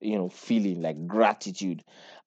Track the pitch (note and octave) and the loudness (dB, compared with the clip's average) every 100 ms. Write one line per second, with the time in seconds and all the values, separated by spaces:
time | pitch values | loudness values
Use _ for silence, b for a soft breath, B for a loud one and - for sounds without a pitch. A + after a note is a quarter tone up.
0 | G#2+ G#2+ F2+ - - A2+ G2+ F2 E2 D2+ | -4 -2 -2 -6 0 2 2 0 -2 -4
1 | E2+ G2+ G#2+ G2 - F#2 G2 E2 - B | -4 4 4 4 -6 -6 -4 -6 -8 B
2 | B B | B B